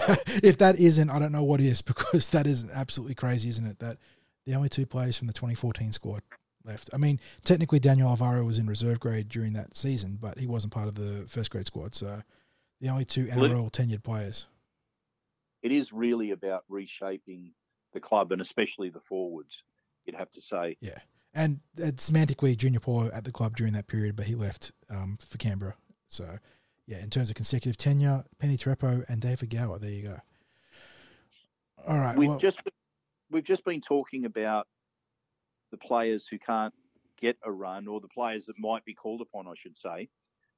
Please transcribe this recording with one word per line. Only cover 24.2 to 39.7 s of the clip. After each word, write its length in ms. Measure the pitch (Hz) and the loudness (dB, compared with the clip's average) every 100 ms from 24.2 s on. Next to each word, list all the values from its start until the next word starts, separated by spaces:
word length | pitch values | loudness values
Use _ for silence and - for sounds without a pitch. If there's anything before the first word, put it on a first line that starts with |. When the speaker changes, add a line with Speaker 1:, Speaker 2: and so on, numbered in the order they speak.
| 98 | -4
Speaker 1:
he 80 | |
left, 380 | 117 104 - - - - | -2 -4 -6 -12 -16 -12
um, 260 | 98 95 104 - | -8 -6 -8 -10
for 120 | 110 | -6
Canberra. 380 | 113 98 98 - _ _ _ | -4 -2 -4 -10 _ _ _
So, 320 | - 87 208 - _ _ _ - | -10 -10 -14 -18 _ _ _ -14
yeah, 160 | 101 | -12
in 60 | 104 | -4
terms 220 | 131 120 | -2 -2
of 60 | 110 | -2
consecutive 420 | 113 131 127 113 | -2 -2 -2 0
tenure, 460 | 143 143 143 135 - - | 2 4 4 2 -2 -4
Penny 200 | 143 135 | 0 0
Terepo 500 | 135 135 131 123 - | 0 0 0 0 -2
and 140 | 113 | -2
David 260 | 123 123 117 | -2 -2 -4
Gower. 300 | 117 120 87 | -4 -4 -4
There 120 | 104 | -6
you 120 | 101 | -8
go. 180 | 104 95 - _ _ _ _ - - - - _ _ _ _ _ _ - - | -8 -12 -16 _ _ _ _ -20 -20 -20 -20 _ _ _ _ _ _ -10 0
All 120 | 151 | 2
right, 200 | 131 139 | 4 4
Speaker 2:
We've 100 | 143 | 4
Speaker 1:
well 100 | 143 | 4
Speaker 2:
just, 220 | 190 - - - _ _ _ _ _ | 2 2 -4 -12 _ _ _ _ _
we've 140 | 160 | -2
just 200 | 156 185 | 0 0
been 160 | - 165 | 0 -4
talking 460 | - 143 135 135 120 | 0 0 0 -4 -4
about 420 | 110 107 107 - _ _ _ _ _ _ _ _ _ _ | -2 0 0 -2 _ _ _ _ _ _ _ _ _ _
the 80 | 110 | -14
players 480 | - 120 113 107 - | -2 0 2 -2 -4
who 80 | 107 | -10
can't 360 | - 113 110 - _ _ _ _ | -4 -2 -2 -8 _ _ _ _
get 200 | 117 120 | -2 -2
a 80 | 107 | -6
run, 380 | 95 95 95 104 | -8 -8 -10 -10
or 120 | 107 | -10
the 80 | 95 | -10
players 360 | 123 120 110 104 | -6 -6 -6 -10
that 120 | 107 | -8
might 260 | 107 113 | -6 -6
be 80 | 110 | -8
called 300 | 104 110 117 | -12 -10 -10
upon, 260 | 117 101 90 | -10 -14 -16
I 60 | 85 | -16
should 220 | 87 | -20